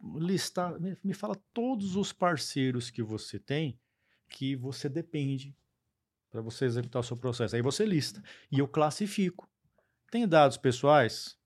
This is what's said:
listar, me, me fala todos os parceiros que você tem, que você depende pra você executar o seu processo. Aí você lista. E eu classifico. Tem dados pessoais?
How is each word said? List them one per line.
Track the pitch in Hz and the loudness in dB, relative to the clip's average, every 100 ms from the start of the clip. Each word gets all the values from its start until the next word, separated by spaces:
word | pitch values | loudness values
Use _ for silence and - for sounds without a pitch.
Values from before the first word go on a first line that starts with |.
| - 151 | -12 -6
listar, | 175 185 - - 180 156 | -2 -2 -2 -4 -4 -4
me, | 185 175 | -8 -6
me | 196 | -6
fala | 196 214 202 _ | -4 -6 -8 _
todos | 240 247 240 196 190 | -4 -2 -2 -2 -2
os | 196 | -4
parceiros | - 175 147 - 139 131 123 120 | 0 0 0 -2 0 0 0 -4
que | - | -6
você | 110 107 - 104 | -6 -6 -8 -12
tem, | - 143 156 - _ _ _ _ _ | -4 -4 -4 -6 _ _ _ _ _
que | - 135 135 | -8 -6 -6
você | 131 127 147 | -8 -8 -6
depende | 151 165 151 139 135 139 - _ _ _ _ _ _ _ | -6 -6 -4 -4 -4 -8 -20 _ _ _ _ _ _ _
pra | 113 | -10
você | 113 - 131 | -10 -2 -2
executar | 120 120 127 | -2 -4 -4
o | |
seu | 117 120 | -4 -4
processo. | 127 120 107 117 | -4 -2 0 0
Aí | |
você | 127 139 214 | 0 0 2
lista. | 160 123 - - - _ | 2 0 -8 -18 -20 _
E | 135 | 0
eu | 139 | 0
classifico. | 156 151 - 202 202 180 - - _ _ _ _ _ _ | 2 2 2 -4 0 -2 -2 -16 _ _ _ _ _ _
Tem | 233 220 | -2 6
dados | 160 143 - | 8 8 6
pessoais? | 131 120 139 147 113 - - - | 0 4 6 6 6 0 -12 -16